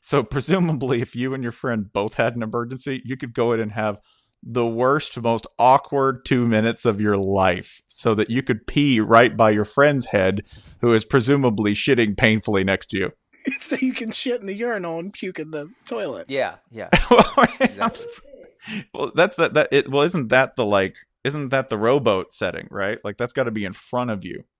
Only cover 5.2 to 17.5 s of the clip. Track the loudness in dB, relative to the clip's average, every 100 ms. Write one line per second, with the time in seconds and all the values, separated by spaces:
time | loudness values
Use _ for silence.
5.2 | -2 -2 -4 0 4 4 4 0 0 -2
6.2 | 0 2 4 4 2 0 0 2 2 0
7.2 | 0 2 2 2 -4 -18 _ -4 0 2
8.2 | 2 0 -2 -4 -2 0 2 2 6 6
9.2 | 6 6 4 4 0 4 4 4 0 2
10.2 | 2 0 -6 -20 -20 -2 2 2 4 0
11.2 | 2 2 2 2 0 0 2 2 2 4
12.2 | 2 2 0 0 0 -2 -4 -6 -6 -8
13.2 | _ _ -10 -6 -6 -2 -4 -4 -8 -6
14.2 | -6 -6 -6 -8 -6 -4 -6 -8 -10 -10
15.2 | -10 -10 -10 -10 -12 -18 -12 -8 -8 -8
16.2 | -8 -4 -4 -6 _ -14 -2 0 4 4
17.2 | 4 4 0